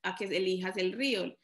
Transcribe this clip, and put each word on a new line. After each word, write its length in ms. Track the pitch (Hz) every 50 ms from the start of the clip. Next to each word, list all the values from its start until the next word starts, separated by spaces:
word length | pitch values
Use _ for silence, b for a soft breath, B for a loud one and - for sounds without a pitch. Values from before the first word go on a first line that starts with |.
a 140 | - 185 180
que 100 | - 208
elijas 500 | 196 180 180 190 185 185 185 185 185 190
el 180 | 190 185 185 196
Reel. 440 | 226 269 277 240 196 175 - - -